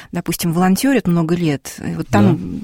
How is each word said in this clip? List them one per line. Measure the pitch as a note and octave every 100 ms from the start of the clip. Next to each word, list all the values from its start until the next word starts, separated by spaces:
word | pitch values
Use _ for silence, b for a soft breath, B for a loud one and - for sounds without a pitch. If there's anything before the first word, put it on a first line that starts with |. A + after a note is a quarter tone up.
| B
допустим, | F3 F3 F3+ E3+
волонтёрят | E3 F#3 F#3+ C4+ C4 F3+
много | E3+ D#3+ F3
лет, | E3 C#3 - - -
и | E3
вот | D#3
там, | G#3 G3 E3 F3+ -